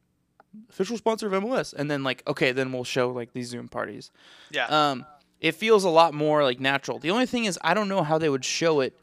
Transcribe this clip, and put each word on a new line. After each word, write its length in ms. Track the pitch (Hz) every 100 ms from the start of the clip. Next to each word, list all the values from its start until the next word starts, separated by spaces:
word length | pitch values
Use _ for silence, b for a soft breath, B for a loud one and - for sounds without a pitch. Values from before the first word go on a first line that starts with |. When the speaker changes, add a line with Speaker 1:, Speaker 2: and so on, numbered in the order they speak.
| _ _ _ _ _ 214 -
Speaker 1:
official 260 | - 190 233
sponsor 300 | 226 220 214
of 60 |
M 100 | 190
L 120 | 220 254
S, 160 | 151
and 180 | - 147
then, 140 | 143
like, 180 | 135 123 -
okay, 240 | 147 143
then 180 | 127 131
we'll 120 | 127
show, 240 | 123 135 123
like, 220 | 127 117
these 160 | 131 120
Zoom 200 | 120 120
parties. 420 | 117 104 110 - B B B B
Speaker 2:
Yeah. 160 | 147 123
Speaker 1:
Um, 380 | 151 147 127 - - _ _
it 120 | 160 156
feels 260 | 220 214
a 40 | 185
lot 240 | 160 165
more, 300 | 147 151 151
like, 160 | 139 127
natural. 380 | 135 139 - 117
The 120 | 147
only 160 | 220 254
thing 200 | 240 220
is, 120 | 160
I 120 | 160
don't 140 | 196 202
know 140 | 196
how 140 | 151 160
they 100 | 160
would 160 | 135
show 360 | - - 165 151
it 140 | 127 -